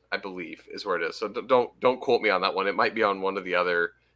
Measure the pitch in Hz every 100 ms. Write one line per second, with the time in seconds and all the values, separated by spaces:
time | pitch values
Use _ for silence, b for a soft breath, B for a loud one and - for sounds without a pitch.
0 | _ 98 98 92 80 80 - 98 104 87
1 | 82 - 104 117 110 123 113 - 127 127
2 | 135 117 104 92 95 92 98 95 113 110
3 | 104 98 95 98 92 90 90 87 85 -
4 | _